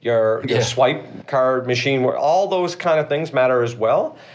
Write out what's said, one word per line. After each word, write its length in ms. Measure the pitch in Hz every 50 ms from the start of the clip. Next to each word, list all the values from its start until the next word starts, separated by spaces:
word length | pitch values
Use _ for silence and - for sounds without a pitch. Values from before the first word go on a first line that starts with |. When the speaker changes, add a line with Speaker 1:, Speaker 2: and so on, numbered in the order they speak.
Speaker 1:
your, 400 | - 117 120 113 110 110 110 113 -
your 120 | - 117 120
Speaker 2:
Yeah. 60 | 117
Speaker 1:
swipe 640 | - - 127 131 127 - - - - - 98 - -
card 380 | - 131 127 131 131 127 123
machine, 360 | 123 123 120 - 143 135 135
where 160 | 123 123 - -
all 300 | 127 143 165 185 202 190
those 260 | 185 180 175 175 175
kind 240 | - - 175 160 156
of 100 | 151 151
things 240 | 151 147 165 160
matter 300 | - 139 131 127 127 123
as 120 | 117 110 98
well. 400 | - 110 110 131 175 311 311 - - - -